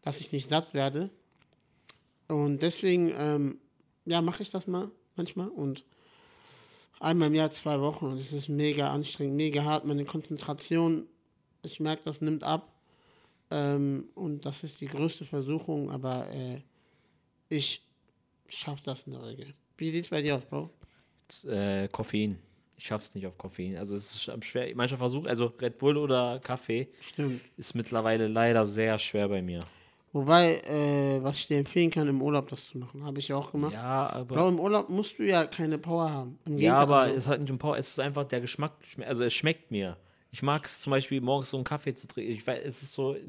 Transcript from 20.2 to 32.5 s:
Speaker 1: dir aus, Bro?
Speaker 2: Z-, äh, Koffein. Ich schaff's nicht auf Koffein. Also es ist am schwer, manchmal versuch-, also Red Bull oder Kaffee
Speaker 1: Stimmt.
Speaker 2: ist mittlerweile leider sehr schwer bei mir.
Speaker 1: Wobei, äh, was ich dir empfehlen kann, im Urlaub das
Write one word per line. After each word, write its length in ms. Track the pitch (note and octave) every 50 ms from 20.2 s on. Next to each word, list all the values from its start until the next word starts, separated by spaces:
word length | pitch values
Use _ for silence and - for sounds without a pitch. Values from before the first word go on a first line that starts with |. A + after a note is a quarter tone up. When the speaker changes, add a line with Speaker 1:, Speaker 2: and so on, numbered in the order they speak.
Speaker 1:
dir 140 | C#3+ D3 C#3
aus, 60 | B2+ C3
Bro? 240 | - D3 C#3+ D#3 E3 - _ - - _ _ _ _ _ _ _ -
Speaker 2:
Z-, 220 | - - - -
äh, 360 | G#2+ G2 G2+ G2+ G2 G2 G2 G2
Koffein. 480 | - - G#2+ - - G#2+ G#2+ G#2 F#2+ F2+ - _ _ _ _ _ _
Ich 80 | - -
schaff's 280 | - A2 G#2 - - -
nicht 120 | G2+ F#2+
auf 120 | F#2 - -
Koffein. 380 | - F#2+ - - F2+ F#2+ F#2+ -
Also 160 | G2+ G2+ G2+
es 180 | G2+ G#2 - -
ist 140 | - - -
am 140 | A#2 A2+
schwer, 280 | - - - B2+ B2 - -
manchmal 220 | B2 A#2+ B2+ C3+ B2+
versuch-, 280 | B2+ B2 B2+ D3 E3+
also 200 | - B2 A2+ A#2+ A#2 - -
Red 180 | B2 A#2 A#2 -
Bull 180 | C3+ C#3+ D3
oder 440 | D3 D3 C3+ C3 B2+ B2 A#2+ B2 C3
Kaffee 480 | - - B2+ - - - A2+ B2 C3+ - - -
Speaker 1:
Stimmt. 400 | - - - - D3 C3+ B2 A#2+ - - _
Speaker 2:
ist 180 | - A#2+ - -
mittlerweile 540 | A#2 A2+ - A#2+ A2+ A2 A2+ A2+ A2+ A2 G#2+
leider 380 | A2 A2+ A#2 A#2+ A#2 A2+ G#2+
sehr 320 | G2+ G#2 A2 A2+ A2+ A2 G#2
schwer 300 | - - - G#2 G2+ G2+
bei 120 | G2+ F#2+
mir. 240 | F2+ F2+ F2 E2+ E2 - - - - _ _ _ _ _
Speaker 1:
Wobei, 480 | - C#3+ C3+ D3 E3 F3 F3 E3 D#3+ -
äh, 600 | - - D3+ D3 D3 C#3+ C#3+ C#3 C#3 C#3 C3+ C3+
was 140 | C3 C#3 C#3 -
ich 80 | -
dir 120 | - D3 C#3+
empfehlen 320 | C#3 - - F3+ E3+ D#3+
kann, 180 | - E3 D3+ C#3+
im 140 | C#3 C3+
Urlaub 260 | C3+ D3 D3 C#3 C3+
das 200 | -